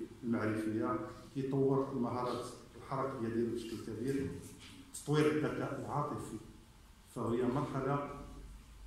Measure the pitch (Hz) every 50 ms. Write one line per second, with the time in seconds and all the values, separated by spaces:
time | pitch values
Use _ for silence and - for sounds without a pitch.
0 | - - - - 127 117 113 104 110 107 107 110 107 107 107 120 123 127 127 123
1 | - - - - - - - 139 135 135 139 135 135 135 135 131 135 135 135 123
2 | 120 113 110 123 123 123 117 - - - - - - - - 113 - - 139 131
3 | 127 127 127 117 113 113 117 117 117 110 - - 107 - 107 104 - 113 107 104
4 | 120 139 139 139 - - - - - - - - - - - - - - - -
5 | - 147 147 151 151 151 151 151 139 120 - - - - 131 127 113 107 120 147
6 | - - - 104 - - 113 107 - - - - - - - - - - - -
7 | - - - 127 113 110 120 123 127 127 120 147 139 123 - 135 131 139 143 143
8 | - - - - - - - - - - - - - - - - -